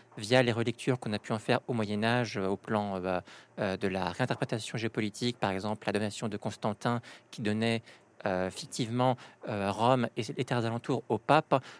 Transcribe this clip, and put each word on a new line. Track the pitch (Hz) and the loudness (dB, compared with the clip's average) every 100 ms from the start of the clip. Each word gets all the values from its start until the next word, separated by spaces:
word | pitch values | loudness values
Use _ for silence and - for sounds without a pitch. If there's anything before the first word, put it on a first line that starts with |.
| - - | -18 -10
via | 104 127 | 4 4
les | 120 | 6
relectures | 113 117 - - 123 | 2 0 -2 -2 0
qu'on | 113 | -2
a | 104 | -4
pu | - | -2
en | 110 | -4
faire | - 120 - | 0 0 0
au | |
Moyen | 117 104 104 | -2 0 0
Âge, | 113 123 113 107 | 2 2 0 -2
euh, | 95 | -2
au | 98 | -2
plan, | - 107 101 95 | 0 0 0 -2
euh, | 92 90 - - - - | 0 -2 -4 -20 -14 -4
euh, | 101 95 | -2 0
de | 98 | 0
la | 95 90 | 0 -2
réinterprétation | 90 127 120 - 117 - 117 | -2 -2 -2 -2 -4 -4 -4
géopolitique, | 113 120 107 - 120 - | -2 -2 -2 0 -2 0
par | 101 | -2
exemple | 95 104 107 - | 0 -2 -4 -2
la | |
donation | 101 107 - 113 | 0 -2 -4 -6
de | 101 | -4
Constantin | 113 - 117 101 123 120 - - - | -6 -4 -4 -2 -2 -2 -4 -20 -16
qui | - | -4
donnait, | 107 107 113 113 - - _ - 104 | -2 0 0 0 -4 -20 _ -6 -2
euh, | 92 92 | 0 -2
fictivement, | - - - 113 123 127 127 - - - | -4 -8 -4 -2 2 2 2 -6 -14 -6
euh, | 104 98 | -2 0
Rome | 98 117 131 113 - | 4 4 4 2 -2
et | 113 - | -6 -4
les | 131 | -2
terres | 123 | 0
alentours | 113 117 - 120 - | 0 -2 -2 -2 0
au | 113 | -2
pape. | - 147 - 135 - - | 4 4 6 0 0 -16